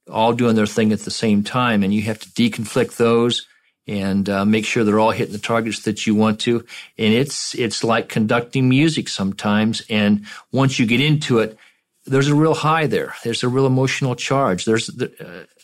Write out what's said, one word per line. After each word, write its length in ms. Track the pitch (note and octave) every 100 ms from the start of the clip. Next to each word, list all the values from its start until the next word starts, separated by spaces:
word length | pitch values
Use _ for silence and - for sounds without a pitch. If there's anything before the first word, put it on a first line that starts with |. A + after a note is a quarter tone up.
| -
all 240 | G#2+ A#2
doing 220 | A#2 A#2+ A2
their 100 | G#2
thing 260 | - G#2+
at 100 | G#2
the 100 | -
same 320 | - A2+ G#2
time. 400 | G#2 B2+ B2 G#2+
And 100 | G2
you 80 | G#2
have 180 | G#2+ A2
to 100 | -
deconflict 680 | - A#2 G#2+ G#2+ - A#2 -
those 480 | A#2 A#2 A#2+ A#2 - _ _ _ -
and, 440 | G#2 G2 G2 G2
uh, 160 | G2 G2+
make 200 | A2 G#2+
sure 180 | B2
they're 160 | G#2+ G#2+
all 120 | A2
hitting 220 | G#2 A#2+
the 60 | G#2
targets 400 | - A#2 A2+ G#2
that 280 | - G#2 -
you 80 | G#2+
want 240 | A2 G#2+
to. 240 | - A#2+ - - - -
And 160 | A2
it's, 400 | A2 C#3+ - - -
it's 280 | A#2 -
like 240 | A2+ A2+ A#2
conducting 600 | - G#2+ A#2+ A#2+ C3+ B2+
music 400 | C3 D#3+ D3+ -
sometimes. 720 | - G2 G2 G#2+ G#2 A2 A2 -
And 360 | G#2+ G#2 G#2 - - -
once 260 | B2+ C3+ B2+
you 60 | A#2
get 160 | A#2
into 380 | D3 D3+ - A#2+
it, 180 | G#2+ - - _ _ _ -
there's 240 | C3+ C#3
a 60 | D3
real 180 | D#3+
high 340 | D#3 D3 D#3+ D3+
there. 260 | G2 C2 - A#2+
There's 180 | A2+
a 60 | B2
real 160 | B2+ C3+
emotional 500 | C3 C3 - C3+ A#2+
charge. 480 | - C3+ C3 F#2
There's 240 | - A2+ -
the, 240 | A#2+ B2 -
uh, 260 | G2+ F2 - _